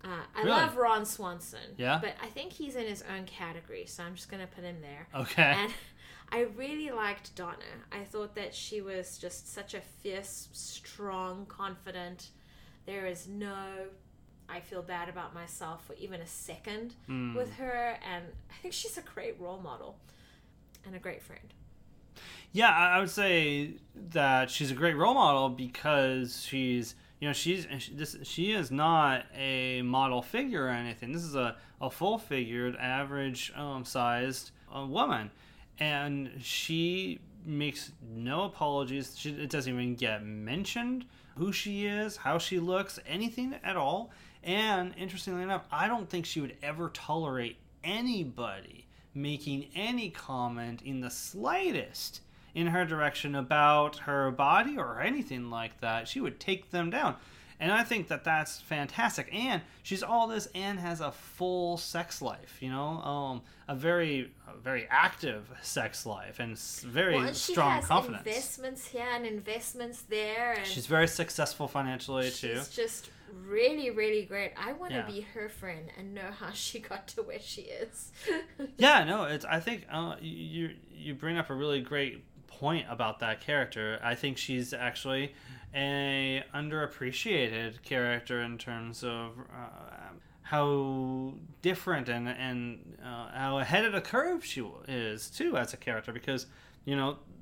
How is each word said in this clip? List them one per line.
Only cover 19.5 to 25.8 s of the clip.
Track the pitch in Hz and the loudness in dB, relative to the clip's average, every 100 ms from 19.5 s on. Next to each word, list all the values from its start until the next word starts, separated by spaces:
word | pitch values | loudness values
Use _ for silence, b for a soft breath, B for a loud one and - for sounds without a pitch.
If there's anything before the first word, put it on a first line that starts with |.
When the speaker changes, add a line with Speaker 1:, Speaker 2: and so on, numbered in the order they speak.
| 190 | -8
Speaker 1:
model | 175 120 - - B B B B B B - - 196 | -10 -10 -12 -16 B B B B B B -20 -20 -14
and | |
a | 185 | -10
great | 185 - | -8 -10
friend. | - - - - - - - - - - B B B | -12 -18 -18 -20 -20 -20 -20 -20 -20 -18 B B B
Speaker 2:
Yeah, | 190 226 | 6 8
I, | 165 175 208 | 10 8 8
I | |
would | 185 | 4
say | - 196 170 151 143 147 - - - 185 | 4 6 8 6 4 0 -6 -14 -14 -2
that | 160 139 131 127 | 4 8 8 6
she's | - 143 | 2 0
a | |
great | 131 170 147 | 4 4 6
role | 202 | 6
model | 269 180 139 135 | 10 10 8 6
because | 127 127 - | 2 -6 -2